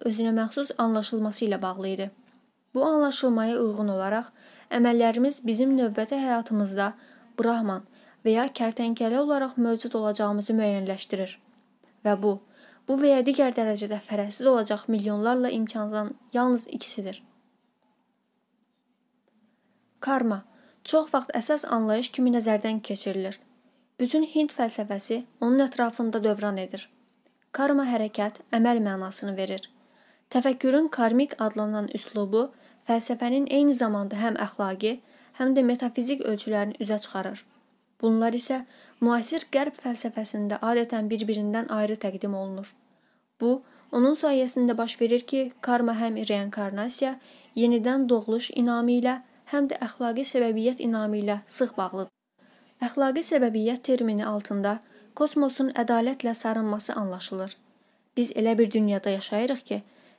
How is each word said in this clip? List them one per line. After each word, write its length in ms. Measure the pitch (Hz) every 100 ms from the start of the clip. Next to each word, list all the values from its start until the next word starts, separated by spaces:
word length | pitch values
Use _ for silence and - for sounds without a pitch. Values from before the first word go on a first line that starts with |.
| 233
özünə 280 | 214 226 220
məxsus 340 | 220 277 277 -
anlaşılması 680 | 226 220 208 226 214 202 214
ilə 120 | 190
bağlı 260 | 185 190 190
idi. 220 | 190 196 _ _ _ _ _ _ 247
Bu 80 | 302
anlaşılmaya 720 | 302 285 269 254 226 220 240
uyğun 320 | 226 208 208
olaraq, 380 | 190 190 220 240 _ - - -
əməllərimiz 680 | 240 240 233 233 233 269 285
bizim 320 | 233 220 262
növbəti 460 | 269 226 208 220 277
həyatımızda 720 | 262 233 226 214 196 196 202 - - - - -
Brahman 500 | 233 233 214 190 - _ - _ 226
və 100 | 220
ya 100 | 269
kərtənkələ 760 | - 226 226 233 233 226 254
olaraq 320 | 294 277 262 254
mövcud 380 | 233 226 240 226
olacağımızı 560 | 214 208 208 208 208
müəyyənləşdirir. 800 | 220 214 202 190 190 - 190 185 - _ _ _ _ - _
Və 120 | 214
bu, 220 | 196 208 196 _ _ - - -
bu 100 | 269
və 140 | 285 269
ya 100 | 254
digər 320 | 277 262 233
dərəcədə 460 | 220 208 208 208 -
fərəhsiz 400 | 208 202 202 262
olacaq 400 | 247 214 208 -
milyonlarla 640 | 220 208 208 226 254 247
imkandan 640 | 226 220 220 214 214 208 - _
yalnız 380 | 240 254 247 -
ikisidir. 560 | - - - 190 - _ _ _ _ _ _ _ _ _ _ _ _ _ _ _ _ _ _ _ _ _ _ _ _ _ _ _ -
Karma, 420 | 269 269 233 202 - _ _ _ -
çox 240 | 311 311
vaxt 240 | 269 254
əsas 320 | 240 - 294 -
anlayış 460 | 233 220 220 247
kimi 200 | - 254
nəzərdən 460 | 240 220 214 220 220
keçirilir. 600 | - 196 202 190 190 - _ _ _ _ _ -
Bütün 240 | 247 311
Hind 300 | 311 311 294
fəlsəfəsi 720 | - 226 - 208 196 - 233 247 -
onun 260 | 233 269 269
ətrafında 560 | 262 233 233 226 220
dövran 380 | 214 208 208 190
edir. 240 | 185 196 - _ _ _ _ _ _
Karma 340 | - 277 277 254
hərəkət, 560 | 233 214 214 208 - -
əməl 300 | 226 233 233 208
mənasını 480 | 190 190 - 202 190
verir. 280 | 190 190 - _ _ _ _ _ _
Təfəkkürün 580 | 254 262 254 262 285 311
karmik 400 | 262 226 240 285 -
adlanan 480 | 220 214 214 214 208 208
üslubu 460 | - 208 196 220 262 - - _ -
fəlsəfənin 600 | 233 226 240 240 269 277
eyni 240 | 277 285
zamanda 460 | 247 226 208 202 208
həm 160 | 226 -
əxlaqi, 560 | 202 - 196 190 214 254 _ _ _ -
həm 200 | 262 269
də 80 | 247
metafizik 560 | 247 247 247 240 277
ölçülərini 560 | - 208 220 208 202 -
üzə 200 | 208 208
çıxarır. 400 | - 190 190 202 - _ _ _ _ -
Bunlar 380 | 226 220 226 240
isə 220 | - 262 254 - - -
müasir 460 | 240 240 226 320 -
qərb 300 | 269 285 -
fəlsəfəsində 800 | 254 233 233 220 214 214 208 208
adətən 480 | 226 240 233 233 214
bir-birindən 640 | 220 220 208 208 226 233
ayrı 240 | 220 214 214
təqdim 380 | 196 190 202 190
olunur. 320 | 190 190 202 _ _ _ _ _ _ -
Bu, 220 | 233 262 - - -
onun 200 | 240 262
sayəsində 640 | 302 311 269 254 262 240 226
baş 240 | 233 -
verir 240 | 233 240 240
ki, 160 | 269 254 -
karma 400 | 247 240 233 220
həm 240 | 226 220
reinkarnasiya, 960 | 214 202 202 208 196 202 240 - 262 262 - - _ 226
yenidən 500 | 233 240 240 269 247
doğuluş 440 | 233 214 226 240
inamı 480 | 247 240 233 240 247
ilə, 140 | 247 254 - _ -
həm 240 | 285 277
də 80 | -
əxlaqi 440 | 226 - 240 233 277
səbəbiyyət 560 | 254 233 220 233 254
inamı 380 | 233 220 214 208
ilə 160 | 202 208 -
sıx 280 | - 247 202
bağlıdır. 360 | 185 185 180 _ _ _ _ _ _ -
Əxlaqi 420 | 240 277 269 277 330
səbəbiyyət 580 | 302 240 220 220 247
termini 420 | 269 254 226 208 220
altında 520 | 208 - 202 202 220 - - - -
kosmosun 560 | 294 302 277 262 262
ədalətlə 600 | 247 233 233 240 269 233 226
sarınması 580 | 220 226 214 208 -
anlaşılır. 600 | 226 196 180 - 190 190 - _ _ _ _ _ -
Biz 140 | 240
elə 260 | - 226 226
bir 140 | 220
dünyada 380 | 220 208 196 202
yaşayırıq 540 | 196 - 208 254 254
ki, 180 | - 208 - _ _